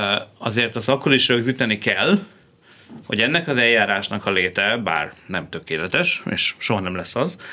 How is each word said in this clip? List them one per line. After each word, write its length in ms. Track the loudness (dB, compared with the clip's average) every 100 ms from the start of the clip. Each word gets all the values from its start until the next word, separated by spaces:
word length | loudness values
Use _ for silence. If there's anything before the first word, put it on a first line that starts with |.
| 0 -2 -4 -8
azért 380 | -2 0 0 0
azt 140 | 0
akkor 240 | 2 4
is 140 | 4 4
rögzíteni 500 | 2 2 0 0 0
kell, 420 | 0 2 4 2 0 -18 _ _ _ -20 -20 -14 -4
hogy 140 | 0
ennek 280 | 2 0 0
az 100 | 2
eljárásnak 680 | 4 4 4 0 -2 -4 0
a 60 |
léte, 460 | 0 0 0 0 0
bár 280 | 0 -2 -4 -10 -8
nem 240 | -8 -6
tökéletes, 720 | -10 -6 -6 -2 -2 -2 -2 -4
és 260 | -4 -4 -4
soha 220 | -2 -2
nem 160 | -2 -4
lesz 200 | -2 -2
az, 220 | -2 -6 -14